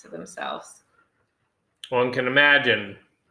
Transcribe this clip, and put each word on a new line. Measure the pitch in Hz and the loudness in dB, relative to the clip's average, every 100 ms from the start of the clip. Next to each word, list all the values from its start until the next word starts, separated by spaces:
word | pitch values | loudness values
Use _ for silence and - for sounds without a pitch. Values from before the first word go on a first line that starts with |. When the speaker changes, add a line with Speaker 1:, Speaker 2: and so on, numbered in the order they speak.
Speaker 1:
to | - | -18
themselves. | - - - - - - - _ _ _ _ _ _ _ _ _ _ - | -16 -16 -12 -10 -10 -14 -20 _ _ _ _ _ _ _ _ _ _ -6
Speaker 2:
One | 123 127 | -2 0
can | 123 127 | -2 0
imagine. | 135 147 143 127 107 101 95 _ _ _ | 4 6 4 4 0 -2 -14 _ _ _